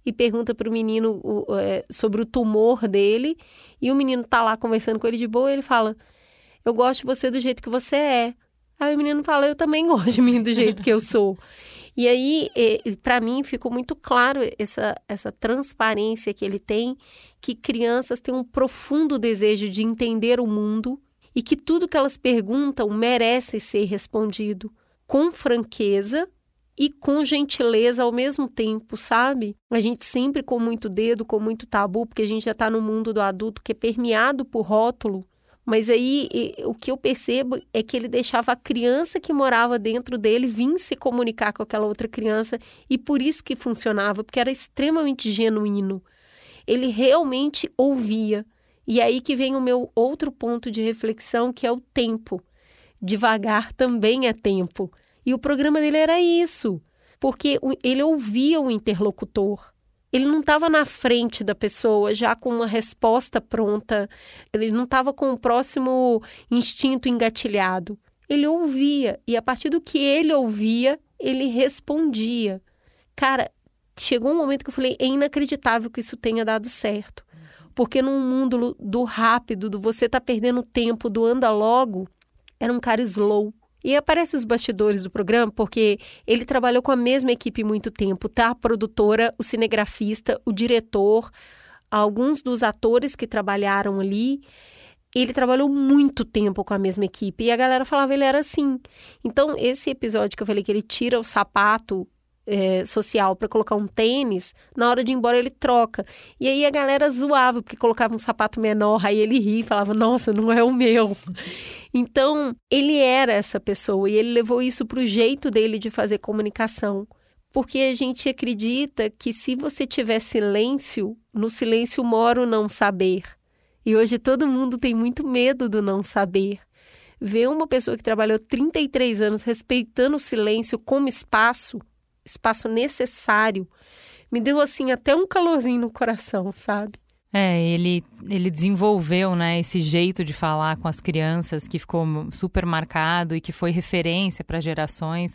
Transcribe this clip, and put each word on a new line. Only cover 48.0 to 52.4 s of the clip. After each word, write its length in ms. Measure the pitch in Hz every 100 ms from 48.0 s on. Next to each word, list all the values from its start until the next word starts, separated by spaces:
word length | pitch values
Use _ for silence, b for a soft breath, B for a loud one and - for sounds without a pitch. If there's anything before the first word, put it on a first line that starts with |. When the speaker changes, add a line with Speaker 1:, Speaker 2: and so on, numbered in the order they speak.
| 220 220 214 208 220 _ _ _ -
Speaker 1:
E 140 | 233
aí 220 | 233 247
que 140 | 247 254
vem 200 | 262 269
o 60 |
meu 280 | 254 247 247 -
outro 360 | 247 302 294
ponto 380 | - 233 240 240
de 120 | 220
reflexão, 720 | 220 226 220 220 - 233 247
que 120 | 247 247
é 60 |
o 80 | 247
tempo. 600 | - - 233 226 226 185